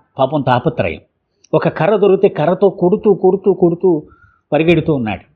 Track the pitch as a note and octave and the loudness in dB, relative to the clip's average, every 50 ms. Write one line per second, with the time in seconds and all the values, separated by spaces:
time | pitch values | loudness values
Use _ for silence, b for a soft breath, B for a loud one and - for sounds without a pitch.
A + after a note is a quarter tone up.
0 | _ _ _ - C3 C3 D#3 D3 B2+ C3+ B2 B2+ - D#3+ - - G2 E2+ D#2 D#2 | _ _ _ -4 -2 -2 -2 -2 0 0 0 0 0 -2 -4 -2 -4 -4 -6 -8
1 | _ _ _ _ _ _ _ _ _ - - D#3 - E3 - - D#3+ F#3+ A3 F#3+ | _ _ _ _ _ _ _ _ _ -2 -2 0 0 -2 -2 0 0 0 2 2
2 | G3+ G#3 F#3+ - G#3 F#3 - D#3 D3+ E3+ F#3 F#3 G#3 F#3+ - - F3 F3+ G#3+ - | 2 2 2 4 2 0 0 0 -2 -2 0 2 0 0 0 2 0 0 0 0
3 | - G#3+ F#3+ - - F#3 F#3+ F#3+ - G3+ F3+ - F3+ E3+ E3+ E3+ - F#3 E3 D3 | 2 0 0 2 2 0 0 0 0 0 0 2 2 0 0 0 0 0 0 0
4 | D#3 b b b b b b b b - D3+ D3 D#3+ E3+ E3+ D#3+ - E3 D3 C3 | -4 b b b b b b b b -4 -2 0 2 2 2 2 0 -2 -2 -2
5 | A2+ G#2+ F#2+ - - _ _ | -4 -6 -8 -10 -12 _ _